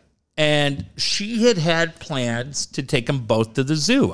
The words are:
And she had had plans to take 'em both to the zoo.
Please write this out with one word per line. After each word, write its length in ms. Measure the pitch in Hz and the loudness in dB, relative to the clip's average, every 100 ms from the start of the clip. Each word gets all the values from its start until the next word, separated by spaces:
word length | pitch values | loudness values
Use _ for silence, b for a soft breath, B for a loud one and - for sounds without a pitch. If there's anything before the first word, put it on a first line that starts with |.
| _ _ _ - | _ _ _ 0
And 480 | 151 151 143 139 - - | 2 2 2 -2 -8 -6
she 460 | - - 202 233 | -4 -2 -4 2
had 140 | 240 185 | 2 4
had 420 | 165 165 165 - | 2 0 -2 -4
plans 640 | - 139 120 117 135 139 - | -6 -4 -2 -2 -4 -8 -8
to 160 | - | -8
take 260 | 131 135 117 | -2 -2 0
'em 100 | 139 | -2
both 340 | 113 110 113 - | 0 0 2 -2
to 80 | |
the 120 | 135 156 | 0 0
zoo. 360 | 151 269 - | 2 2 2